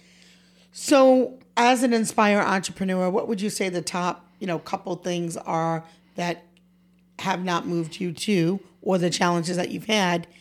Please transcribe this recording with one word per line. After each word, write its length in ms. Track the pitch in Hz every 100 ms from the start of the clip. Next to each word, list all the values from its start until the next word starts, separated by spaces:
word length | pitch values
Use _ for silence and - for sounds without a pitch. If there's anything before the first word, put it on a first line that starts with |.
| _ _ - _ _ _ _
so 680 | - - 277 262 262 240 - _ -
as 260 | 240 254
an 100 | 254
Inspire 460 | 233 220 - 208 202
entrepreneur, 680 | 190 190 - - 190 185 185
what 160 | 190 -
would 120 | 214
you 100 | 208
say 180 | - 196
the 120 | 180
top, 440 | 165 180 180 170 _ -
you 80 | -
know, 120 | 160
couple 360 | - 190 196 175
things 400 | 185 175 170 160
are 460 | - 165 165 160 160 - _ -
that 280 | 175 170 - _ _ _ _ _ _ -
have 240 | 190 180
not 220 | 185 170 -
moved 320 | 170 160 -
you 140 | 180
to, 480 | 165 - 196 165 190 - _
or 160 | - 185
the 100 | 175
challenges 460 | 165 175 175 165 175
that 140 | -
you've 160 | - -
had 400 | 214 185 170 170 _